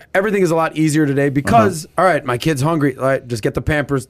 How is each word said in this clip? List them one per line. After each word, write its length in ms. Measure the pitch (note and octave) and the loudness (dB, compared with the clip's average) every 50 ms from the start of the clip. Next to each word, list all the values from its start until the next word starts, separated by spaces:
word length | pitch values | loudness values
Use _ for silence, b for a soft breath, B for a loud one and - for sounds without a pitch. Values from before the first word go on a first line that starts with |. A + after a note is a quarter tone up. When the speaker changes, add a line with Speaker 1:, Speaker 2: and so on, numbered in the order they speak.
| - _ - | -8 _ -2
Speaker 1:
everything 280 | F#3 G3 A3 G3 G3+ F#3 | 0 0 0 2 2 2
is 80 | E3 | 2
a 60 | E3 | 2
lot 200 | D#3+ D#3+ D#3 - | 0 0 -2 0
easier 300 | D3 D#3 D#3 C#3+ D#3 D#3 | 0 0 2 2 2 2
today 220 | C#3 C#3 C#3 C#3+ C#3+ | 2 2 2 0 0
because, 560 | C3 C#3+ C3+ - - - A2 - - D#3 D#3+ | 0 0 0 2 4 4 4 4 0 -4 -10
Speaker 2:
Uh-huh. 180 | - _ - F3 | -8 _ 0 2
Speaker 1:
all 60 | F#3 E3 | 2 2
right, 120 | C#3+ - | 0 -2
my 140 | B2 B2 A#2+ | -4 -4 -2
kid's 220 | - D#3+ D#3+ C3 | -2 -2 -2 0
hungry. 360 | C3+ D#3 E3+ D#3+ C#3+ C3+ B2+ | 0 0 0 0 0 -2 -2
All 80 | A#2+ A#2+ | -2 -2
right, 220 | C3+ C3+ B2+ - A#2+ | -2 -2 -2 -4 -6
just 120 | A#2+ A2+ - | -6 -4 -4
get 120 | - - | -4 -4
the 80 | - A#2+ | -4 -4
Pampers, 460 | - D#3 D3 C#3+ - C#3+ C3+ B2+ - | -2 -2 -2 -2 -2 -2 -4 -4 -4